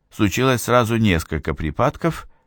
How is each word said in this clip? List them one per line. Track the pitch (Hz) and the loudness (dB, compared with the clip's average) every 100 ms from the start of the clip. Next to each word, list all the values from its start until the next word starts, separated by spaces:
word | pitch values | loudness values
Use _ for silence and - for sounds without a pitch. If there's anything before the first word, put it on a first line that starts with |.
| _ | _
случилось | - 104 117 135 123 | -2 0 2 0 0
сразу | - 123 113 117 | 2 2 2 2
несколько | 110 82 - 80 80 | 2 2 0 -6 -4
припадков, | 73 78 - 131 - 165 - - _ | -4 -6 -2 -2 0 -6 -6 -14 _